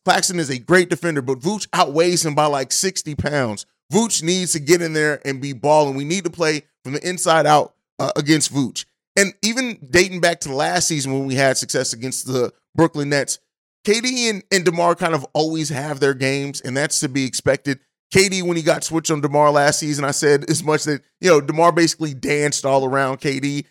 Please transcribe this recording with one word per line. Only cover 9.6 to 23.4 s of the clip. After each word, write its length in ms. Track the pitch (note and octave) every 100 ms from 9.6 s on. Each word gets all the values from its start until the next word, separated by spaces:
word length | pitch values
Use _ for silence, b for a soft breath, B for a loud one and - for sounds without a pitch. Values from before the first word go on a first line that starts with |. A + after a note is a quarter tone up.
| B3 G3+ C3
dating 320 | F3 F#3+ F3+
back 200 | E3+ E3
to 120 | D3
last 340 | C3+ D#3+ F3+ -
season 260 | D3+ C3+
when 120 | C3+ C3+
we 100 | C3
had 220 | C3+ B2+
success 360 | - C3+ C3
against 340 | A#2 B2+ - B2+
the 260 | B2+ A2+ - _ -
Brooklyn 340 | E3 D3 C#3+
Nets, 300 | C#3+ B2+ - _ _ _ _ -
K 160 | A3+
D 280 | B3+ B3+ A#3
and, 140 | G3 -
and 140 | F#3+ F3
DeMar 300 | E3+ E3+ E3+
kind 180 | F3
of 120 | D#3 -
always 360 | D3 D#3+ D#3+ D3
have 320 | C#3+ D3+ C3+
their 120 | C#3
games, 460 | C3 C3+ C#3 C#3+ C#3
and 160 | - C3
that's 240 | D#3 -
to 80 | D3
be 140 | C3+
expected. 560 | B2+ - C#3 C#3 C#3+ C3+ _ _ _
K 180 | F#3+ G3
D, 120 | F#3+
when 140 | F3 E3+
he 80 |
got 220 | D#3 D3 -
switched 260 | D#3+ D3+
on 80 | D3+
DeMar 320 | C#3+ D3 D3
last 280 | D3 C#3+ -
season, 260 | D3+ D3 C#3+
I 60 |
said 380 | - D3 C#3+ D3
as 140 | D#3
much 220 | D#3 D3+ D#3
that, 160 | C#3 - _
you 100 | F#3
know, 120 | D3+
DeMar 320 | C#3 D#3 E3+
basically 400 | E3 E3 - D#3
danced 520 | C3 C3+ D3 D3 - C3+
all 200 | C3+ C3
around 320 | C#3 C3 C3+
K 240 | D3+ C3+